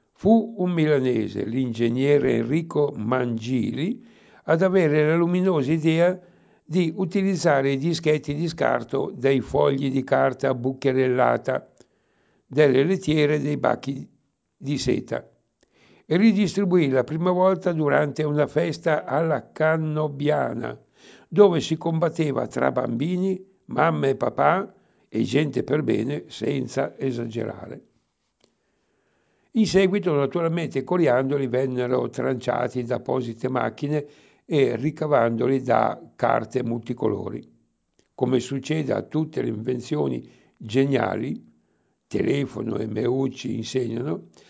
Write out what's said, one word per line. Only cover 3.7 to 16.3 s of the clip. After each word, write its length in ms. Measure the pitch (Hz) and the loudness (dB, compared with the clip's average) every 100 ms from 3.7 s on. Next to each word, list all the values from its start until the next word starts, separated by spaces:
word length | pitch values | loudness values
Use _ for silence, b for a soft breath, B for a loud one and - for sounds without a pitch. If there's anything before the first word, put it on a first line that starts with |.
| 127 185 - B B B B - | -4 -4 -6 B B B B 0
ad 180 | 165 | 2
avere 420 | 185 190 156 151 151 | 4 4 4 4 4
la 100 | 170 | 4
luminosa 560 | 170 180 185 160 127 | 2 2 2 2 2
idea 480 | 165 160 160 175 180 b b b b | 2 2 4 2 0 b b b b
di 280 | - 175 165 165 | -4 0 0 -2
utilizzare 760 | 180 202 190 175 165 139 139 | -2 0 0 0 2 4 2
i 60 | 135 | 0
dischetti 560 | 165 165 156 151 - | -2 0 0 0 -2
di 140 | 147 165 | -4 -4
scarto 640 | - 123 123 113 135 131 127 | 0 0 0 -2 -4 -4 0
dai 260 | 135 135 | 2 2
fogli 500 | - 143 147 139 139 | 2 2 2 2 0
di 120 | 135 | -2
carta 520 | 131 131 135 123 135 123 | 0 2 2 0 -2 0
bucherellata, 1160 | 127 135 135 131 127 127 120 113 131 131 - _ b b b b b b b | -4 -2 0 2 2 4 4 2 -2 -4 -6 _ b b b b b b b
delle 360 | 135 143 131 | 4 6 6
lettiere 520 | 156 190 151 156 147 151 | 2 0 0 2 2 0
e 40 | |
dei 160 | 143 135 | -2 0
bacchi 520 | 120 117 131 135 - _ _ _ _ _ | 0 0 -4 -8 -10 _ _ _ _ _
di 200 | 131 139 | -6 -4
seta, 500 | 127 - - - - _ _ _ b b b b b | -2 -2 -4 -10 -10 _ _ _ b b b b b
e 100 | 175 | 2
ridistribuì 720 | 226 | 4